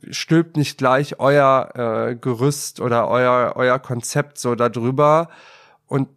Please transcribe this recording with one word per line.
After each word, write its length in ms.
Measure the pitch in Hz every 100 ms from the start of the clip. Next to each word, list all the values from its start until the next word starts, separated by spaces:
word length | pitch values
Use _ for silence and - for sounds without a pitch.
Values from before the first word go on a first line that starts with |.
| -
stülpt 460 | - - 160 170 156
nicht 200 | 139 -
gleich 420 | 131 131 147 -
euer, 880 | 131 143 135 131 - - 117 113 113
äh, 60 | 120
Gerüst 640 | 131 117 139 143 - -
oder 280 | 117 117 104
euer, 460 | 120 127 123 120 -
euer 240 | 127 131
Konzept 580 | - 120 - 147 139 -
so 180 | 123 117
darüber 720 | 120 123 117 135 147 156 170 - - - _ _ -
und 220 | 139 135